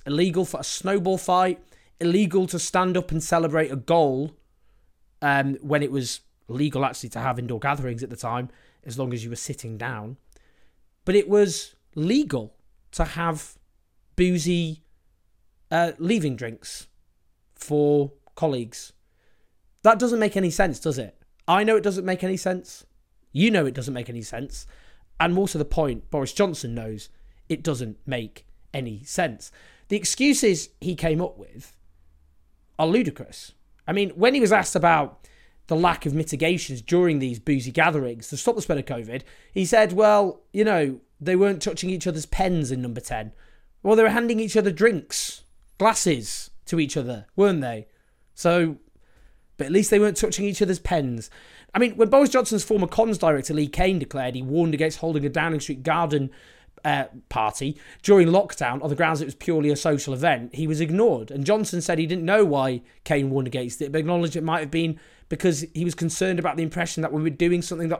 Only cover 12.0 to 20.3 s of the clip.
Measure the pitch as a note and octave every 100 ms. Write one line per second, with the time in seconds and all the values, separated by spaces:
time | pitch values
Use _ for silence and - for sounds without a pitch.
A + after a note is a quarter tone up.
12 | D#3+ C4 D4 C3+ G#2+ _ _ _ _ -
13 | D#3+ - E3+ D#3 - - _ _ _ _
14 | _ - F3+ F3+ D#3+ F3 E3 D#3 _ _
15 | _ _ _ _ _ _ _ E3 E3+ -
16 | E3+ A3+ D3+ A#2+ A#2 A2+ - - - _
17 | _ _ _ _ _ _ - D3 D3 D3
18 | C#3 - _ - D#3+ C3 A#2 - - _
19 | _ _ _ _ _ _ _ _ G#3+ A3+
20 | A#3+ A#3 G#3+